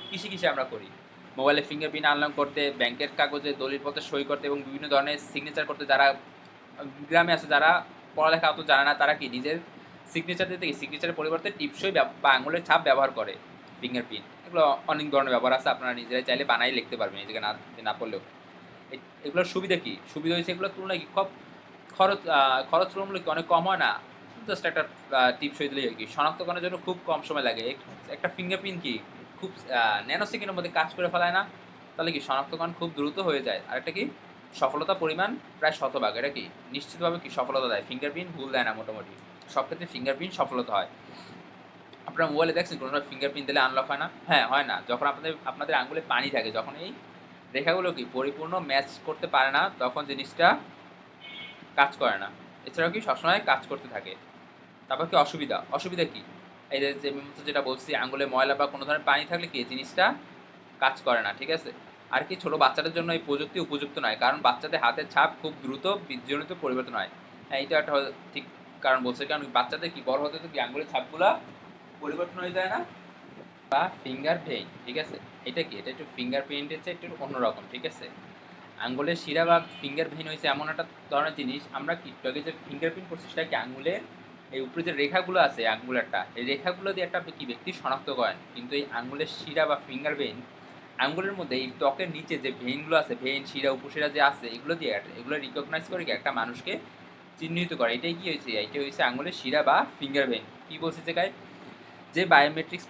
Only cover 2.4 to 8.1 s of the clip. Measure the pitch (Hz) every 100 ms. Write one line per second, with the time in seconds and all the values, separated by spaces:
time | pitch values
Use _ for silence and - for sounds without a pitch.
2.4 | 143 151 143 127 120 123 143 - 143 147
3.4 | 143 131 135 139 143 147 - 143 139 143
4.4 | 143 143 135 139 147 139 143 147 - 143
5.4 | 147 156 147 143 139 135 139 139 - -
6.4 | - - - - 143 143 143 170 170 160
7.4 | 147 147 160 175 - - -